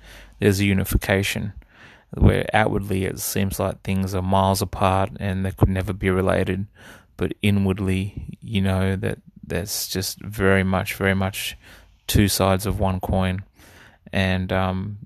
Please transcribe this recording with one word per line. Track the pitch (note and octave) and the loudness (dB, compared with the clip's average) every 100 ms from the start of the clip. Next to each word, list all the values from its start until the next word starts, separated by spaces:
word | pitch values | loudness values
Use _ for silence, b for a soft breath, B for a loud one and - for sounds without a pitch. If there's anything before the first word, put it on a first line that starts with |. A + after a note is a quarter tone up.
| B B B B | B B B B
there's | G#2 F#2+ | 2 4
a | |
unification, | G2+ G2 G2 - - G2 G2+ - G#2 - B B B B B | 2 2 2 0 2 0 0 -4 -6 -10 B B B B B
where | - F#2+ G2 - | 4 6 6 2
outwardly | G#2+ A2 G2+ G2+ F#2+ | 2 2 0 -2 -2
it | F#2 G#2 | -2 -4
seems | - G2+ G2 - | -4 -2 -2 -2
like | G2 - | -4 -4
things | - F#2+ F#2+ | -4 -2 -2
are | G2 | -2
miles | F#2 F#2+ F#2+ F#2+ | 2 4 4 2
apart | F#2+ - G2 F#2+ G2 - | -2 0 0 2 -2 -4
and | G2+ F#2+ | -6 -4
they | F#2+ | -4
could | - F#2+ | 2 2
never | F#2+ G2 | 2 -2
be | G2 F#2+ | -2 0
related, | F#2 F#2 F#2 F#2+ F#2+ G#2 B B B B - | 2 2 2 0 -2 -6 B B B B -6
but | F#2 - | -6 0
inwardly | G#2 G2+ G2 F2+ F#2+ F#2+ G2+ - - - | 0 2 2 0 0 -2 -4 -8 -14 -14
you | - G2+ | -4 -2
know | F#2+ F#2+ F#2+ F#2+ | 0 0 0 -2
that | G#2+ - - - - | -4 -6 -12 -18 -6
there's | F2 G#2 - - | -6 -4 -6 -4
just | F#2 F#2 - | -4 -6 -8
very | - G#2+ F#2+ G2 | -10 -2 2 2
much, | F#2 F#2 - | 2 -2 -4
very | - G2 | -2 0
much | F#2+ F#2+ - - - B B B _ - | 0 -2 -4 -10 -10 B B B _ -2
two | - G2 | 2 4
sides | - F#2+ F#2 G2+ | 4 2 2 0
of | F#2+ | -2
one | F#2+ F#2 | -2 -2
coin, | - G2 F#2 F#2 - B B B B B - | -2 0 0 -2 -8 B B B B B -6
and, | G2 F#2+ F#2 F#2 | -2 0 0 0
um, | F#2 F#2+ F#2 G#2 G#2 | 0 0 -2 -6 -10